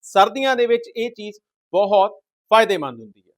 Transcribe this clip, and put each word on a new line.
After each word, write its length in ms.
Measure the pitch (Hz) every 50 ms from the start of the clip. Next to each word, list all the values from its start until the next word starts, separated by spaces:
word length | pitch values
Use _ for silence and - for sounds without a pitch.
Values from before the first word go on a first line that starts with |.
| _
ਸਰਦੀਆਂ 500 | - - 202 196 220 208 269 269 269 262
ਦੇ 100 | 240 240
ਵਿੱਚ 240 | 233 233 233 233 - -
ਇਹ 140 | 233 226 240
ਚੀਜ਼ 300 | 233 - 208 208 208 _ _ _ _ _ _ _
ਬਹੁਤ 480 | - 180 202 196 208 196 190 214 - - _ _ _ _ _ _
ਫਾਇਦੇਮੰਦ 500 | 214 220 220 214 202 175 151 135 120 117
ਹੁੰਦੀ 200 | 113 107 98 104
ਹੈ। 80 | 92 _ _